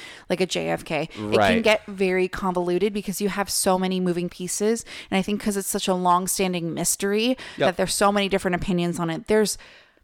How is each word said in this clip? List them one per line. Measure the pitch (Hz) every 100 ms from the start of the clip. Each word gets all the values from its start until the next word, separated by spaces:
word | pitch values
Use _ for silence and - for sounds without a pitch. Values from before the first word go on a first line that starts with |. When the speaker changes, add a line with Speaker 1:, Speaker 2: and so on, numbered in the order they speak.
| - - -
Speaker 1:
like | 180
a | 185
J | 175 165
F | 165
K. | - 156
It | 160
can | - 208
Speaker 2:
Right. | 220 - -
Speaker 1:
get | 220 214 -
very | 190 190 185 185
convoluted | - 190 180 175 175 208
because | 208 196 180
you | 202
have | 190 196
so | - 196 185
many | 185 185
moving | 180 175 175
pieces, | - 180 - 208 226 - - -
and | 190
I |
think | 190 208
'cause | 220 202
it's | -
such | 208 -
a |
long-standing | 180 180 175 185 - 185 180 165
mystery | 151 170 - 196 208 233 262 - -
Speaker 2:
Yep. |
Speaker 1:
that | 143 -
there's | 180
so | - 202
many | 202 196
different | 190 190 175
opinions | - 175 175 175
on | 170
it. | 160 -
There's | 214 208 - - - _ _